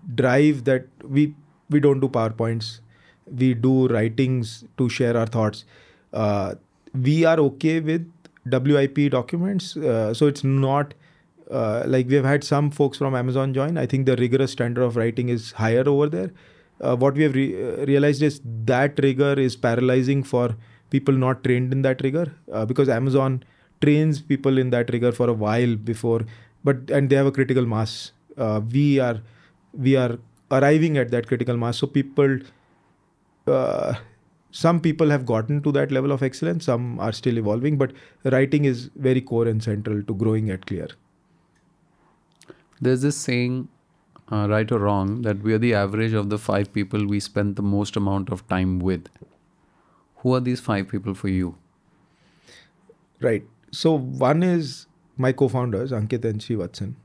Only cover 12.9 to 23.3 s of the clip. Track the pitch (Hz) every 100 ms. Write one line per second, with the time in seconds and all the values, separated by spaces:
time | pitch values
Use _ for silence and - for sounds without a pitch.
12.9 | 139 139 131 123 127 135 131 143 170 127
13.9 | 135 131 123 123 131 135 - 120 120 127
14.9 | 117 113 113 123 123 110 - 110 117 135
15.9 | 143 147 165 185 - - _ _ _ -
16.9 | 123 135 139 156 131 135 92 120 - 143
17.9 | 139 143 139 151 151 120 113 113 123 143
18.9 | 143 135 127 139 139 131 120 123 117 127
19.9 | 127 127 139 131 127 120 110 - - _
20.9 | 135 139 135 127 127 123 123 127 131 135
21.9 | 131 135 147 170 - - 110 110 123 139
22.9 | 117 131 131 135